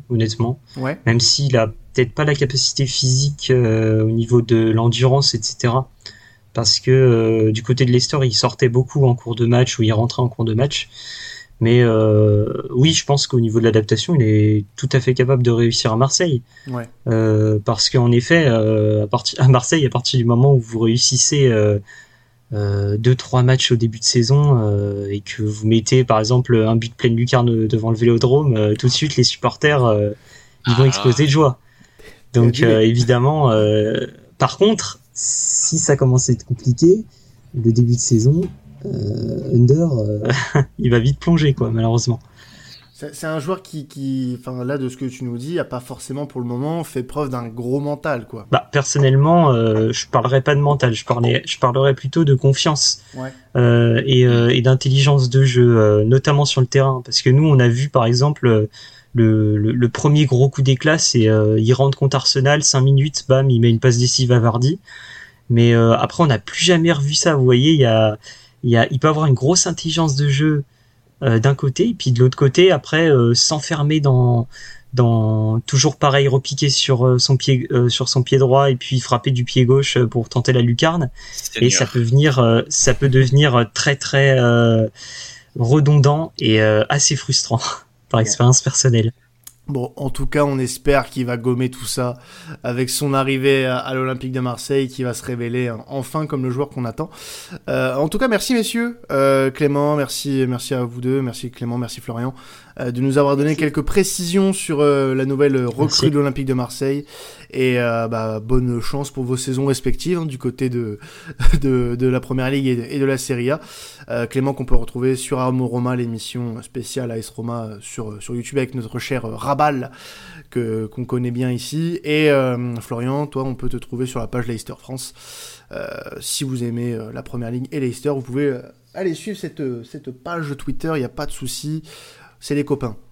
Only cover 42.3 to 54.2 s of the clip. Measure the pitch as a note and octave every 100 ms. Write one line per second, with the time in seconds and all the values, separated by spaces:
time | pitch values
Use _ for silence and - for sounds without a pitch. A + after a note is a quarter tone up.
42.3 | - - - - - _ - D3+ C#3+ D#3+
43.3 | D#3 D3 F#3 - D#3 C#3 C#3 C3+ C3 B2
44.3 | B2 B2+ B2+ B2 C#3+ B2+ B2+ C3 B2+ B2
45.3 | A#2+ C#3+ F3 - B2+ B2+ A#2+ - C#3 C#3+
46.3 | B2+ A#2+ B2 D3 E3+ D#3 B2+ B2+ D3 C#3
47.3 | B2 A#2 A#2 A#2+ C#3 D3 D3 D#3 B2 A2
48.3 | A2+ G2 - - C#3+ - C#3+ C3+ C3+ D3+
49.3 | F3 D3+ A#2 A2+ A2 A2+ - - B2+ B2
50.3 | C3+ C#3 C#3+ C#3+ C#3 B2 A2 - A#2+ A#2+
51.3 | B2+ - - B2+ C3 C#3 C3+ C3+ E3+ D3
52.3 | C3 C#3 C3+ E3 C#3+ - - - C3 C3
53.3 | - _ B2 A#2+ A#2 A#2 A#2 C3+ B2+